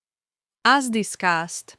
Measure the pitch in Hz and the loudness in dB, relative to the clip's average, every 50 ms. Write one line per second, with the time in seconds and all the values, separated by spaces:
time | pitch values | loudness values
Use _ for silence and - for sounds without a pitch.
0 | _ _ _ _ _ _ _ _ _ _ _ _ - 233 269 285 262 247 220 220 | _ _ _ _ _ _ _ _ _ _ _ _ 2 4 4 4 2 0 -2 -2
1 | 190 - - - 196 180 170 160 170 170 - - - - - | -2 -4 -4 -2 0 0 0 0 -2 -6 -10 -12 -14 -16 -20